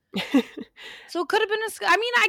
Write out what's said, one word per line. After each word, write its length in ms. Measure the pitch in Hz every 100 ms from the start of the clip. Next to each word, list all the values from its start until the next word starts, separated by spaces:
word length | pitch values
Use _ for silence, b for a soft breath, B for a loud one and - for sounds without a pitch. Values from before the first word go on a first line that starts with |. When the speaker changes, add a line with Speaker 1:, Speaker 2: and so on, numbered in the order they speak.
| _ 196
Speaker 1:
<laughs> 280 | - 269 - - - B B B B
Speaker 2:
So 120 | 339
it 60 | 302
could 140 | 427
have 80 | 427
been 140 | 440
a 80 | 440
sc-, 100 | - 392
I 100 | 381
mean, 160 | 480
I 100 | 480